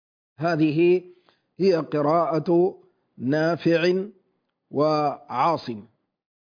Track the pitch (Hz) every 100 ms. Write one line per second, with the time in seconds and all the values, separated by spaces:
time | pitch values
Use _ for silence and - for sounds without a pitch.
0 | _ _ _ - 165 156 156 151 175 180
1 | 180 - _ _ _ - 190 165 147 151
2 | 143 170 147 156 160 170 185 - _ _
3 | _ - 120 151 160 170 160 165 180 185
4 | 208 - _ _ _ _ _ 135 156 151
5 | 147 120 - 120 165 156 - 107 - _
6 | _ _ _ _